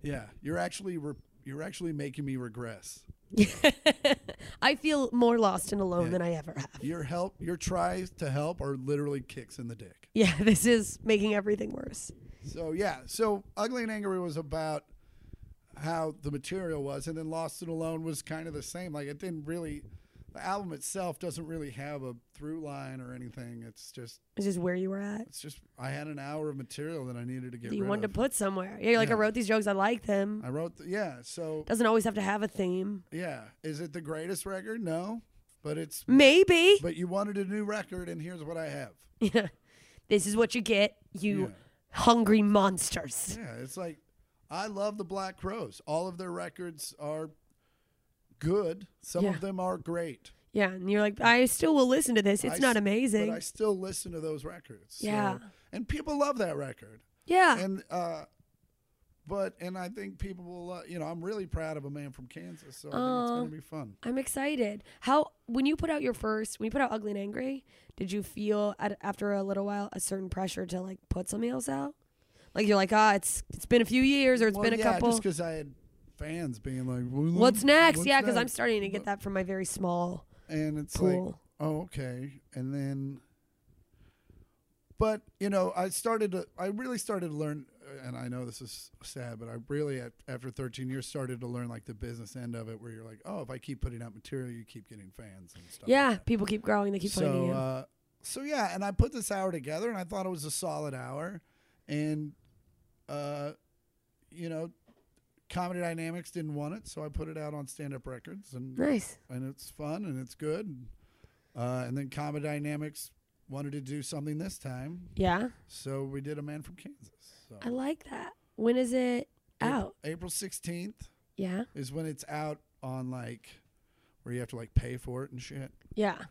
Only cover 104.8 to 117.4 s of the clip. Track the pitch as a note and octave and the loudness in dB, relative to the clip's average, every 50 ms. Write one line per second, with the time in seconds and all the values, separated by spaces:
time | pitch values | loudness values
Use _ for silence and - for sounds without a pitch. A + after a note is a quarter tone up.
104.8 | _ _ _ _ _ _ _ _ _ _ _ _ _ _ - F3+ F3+ F3 F3+ F3+ | _ _ _ _ _ _ _ _ _ _ _ _ _ _ -4 -4 -4 -2 -2 -2
105.8 | F3 E3+ E3 E3 E3 E3 E3 F3 E3 - - E3+ D#3+ D3+ D3 D3 D3 D3 F3 A3 | -2 -2 -4 -4 -6 -6 -6 -8 -10 -8 -8 -6 -6 -4 -4 -4 -4 -6 -8 -10
106.8 | - - - D#3+ D3+ D3+ D3 - D#3 D#3+ D#3 D#3 D3+ D3+ D3+ D3 C#3+ C3 - - | -12 -12 -10 -10 -10 -6 -6 -6 -6 -6 -8 -8 -8 -8 -8 -8 -10 -10 -10 -10
107.8 | D3+ C#3 C#3 B2+ - C3 B2+ B2 _ - F3+ G3 G3+ - C3+ B2+ B2 C3+ B2+ - | -8 -8 -8 -8 -10 -10 -12 -12 _ -14 -16 -16 -16 -14 -12 -12 -10 -8 -2 0
108.8 | B3+ D4 C#4+ G#3+ - - - - _ _ C3 B2+ C3 C3 C#3 - - - - - | 2 4 2 2 0 -4 -14 -18 _ _ -8 -8 -8 -8 -10 -12 -16 -20 -12 -10
109.8 | D3 D3 D#3 F#3 G#3+ F3+ C3+ C3 C3 A#2+ - _ D3+ D3+ D#3 F#3 A3 G3 C#3+ B2+ | -6 -6 -4 -4 -4 -6 -6 -6 -8 -10 -12 _ -4 -4 -4 -4 -4 -8 -10 -12
110.8 | B2 A2 - - _ _ _ _ - - _ _ _ _ _ A#2 A#2+ B2 B2+ B2+ | -14 -16 -18 -20 _ _ _ _ -20 -20 _ _ _ _ _ -6 -4 -2 -2 -4
111.8 | B2+ A#2+ B2 C#3 C#3 C3 - D3 D3 D3 D3 D3+ C#3+ D3+ D3 D3 D3 D3 D3 D3 | -4 -4 -4 -4 -6 -6 -6 -6 -6 -4 -4 -4 -4 -4 -4 -4 -4 -4 -4 -4
112.8 | D3+ D3+ D3 - - - _ _ _ _ _ _ _ - C3 C#3 C#3+ C#3+ C#3 D3 | -6 -8 -8 -12 -14 -14 _ _ _ _ _ _ _ -12 -10 -8 -6 -6 -6 -6
113.8 | C3+ B2+ C#3+ D3 C3 - E3 D3+ C#3+ D3+ D3+ D3+ E3+ F#3+ F#3 - - C#3 B2+ B2+ | -6 -6 -6 -6 -6 -6 -6 -6 -4 -4 -4 -4 -4 -6 -8 -10 -10 -8 -8 -8
114.8 | C3 D3+ E3+ F3+ F3+ E3+ - - G3 F#3 E3+ F#3 A3+ B3 - - - _ - - | -8 -10 -10 -12 -14 -10 -2 2 4 4 4 4 0 -2 -6 -10 -20 _ -18 -12
115.8 | - C3+ C3+ C#3 C#3 C3+ C3+ C#3 C3+ C#3+ D3+ D3 C#3+ D3 D3 D3+ D3 - F3+ - | -8 -6 -4 -4 -4 -4 -6 -6 -6 -6 -8 -8 -8 -8 -10 -10 -12 -14 -16 -16
116.8 | - D4 D4 C#4 - - _ _ _ - - - | -16 -18 -18 _ -20 -20 _ _ _ -20 -20 -20